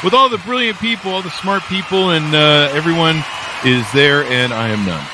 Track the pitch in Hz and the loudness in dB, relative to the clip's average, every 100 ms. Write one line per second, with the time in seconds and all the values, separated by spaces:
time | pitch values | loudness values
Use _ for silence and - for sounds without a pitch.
0 | 180 247 262 220 180 247 233 185 220 226 | 4 4 4 0 -4 -4 -4 -4 -6 -4
1 | 190 185 180 - 190 196 - 190 - 190 | -4 -6 -6 -8 -4 -4 -2 -6 -2 0
2 | 185 165 151 151 151 147 143 143 165 165 | 2 2 2 2 4 4 2 0 0 2
3 | 165 160 143 - - - 131 127 110 135 | 2 0 -4 -10 -10 -2 2 2 2 2
4 | 143 143 131 123 123 113 113 107 98 80 | 4 4 0 0 0 -2 -2 -2 -2 -4
5 | 69 | -8